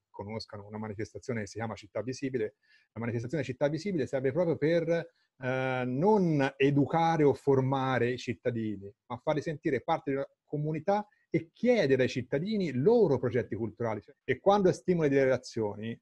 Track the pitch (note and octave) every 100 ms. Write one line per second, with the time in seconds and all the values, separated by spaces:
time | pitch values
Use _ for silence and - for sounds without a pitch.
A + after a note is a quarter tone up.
0 | _ - G2+ A2 - G#2 G2+ G#2+ A2 G2+
1 | G#2 G2+ - A2+ G2+ G#2 A2+ G2+ G#2 A2
2 | G#2+ B2+ C3+ B2+ G#2+ - _ _ _ A2+
3 | A#2 A#2 B2 D#3+ C3 B2+ D3 D#3 G3+ F3
4 | B2 C3+ C3 C#3 E3+ C3 D3 E3+ D#3+ E3+
5 | E3 _ _ - C3 C3 C3 B2+ B2+ B2+
6 | G3 G#3+ F3 D3 C3+ - C#3 C#3+ C3 E3
7 | E3 E3 C#3+ B2+ - C3+ C3 C3 C3 B2
8 | A#2+ B2+ - A2+ B2+ A#2 A2 G2 G2 -
9 | - A#2+ - D3+ E3+ C#3+ E3 B2 - D#3
10 | - C#3 C3+ _ _ D3 D3+ D#3 D#3 G#3
11 | G#3 _ _ E3 - _ A#3+ A#3 D3 C3
12 | B2 B2+ A#2+ C#3+ F#3+ G#3+ F3 B2 E3 A#3+
13 | F3+ C3+ B2 A#2 A2 G2+ A2 - A2+ G#2+
14 | - - - B2+ F#3+ G3+ F#3 C3+ - F3
15 | D3+ C#3 C3 B2 - B2 G#2+ G#2 A2+ A#2+